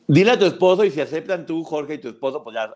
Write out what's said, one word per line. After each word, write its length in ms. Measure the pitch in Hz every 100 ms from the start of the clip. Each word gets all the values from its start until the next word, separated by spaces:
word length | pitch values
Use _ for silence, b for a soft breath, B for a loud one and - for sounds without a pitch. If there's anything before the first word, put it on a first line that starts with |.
| -
dile 240 | 151 208
a 60 | 233
tu 60 |
esposo, 400 | 185 170 185 185
y 60 | 202
si 100 | 147
aceptan 460 | 127 160 190 180 160
tú, 180 | 165
Jorge, 300 | 160 151 143
y 40 | 151
tu 100 | 120
esposo, 360 | 110 135 147
pues 100 | 117
ya 100 | 113 110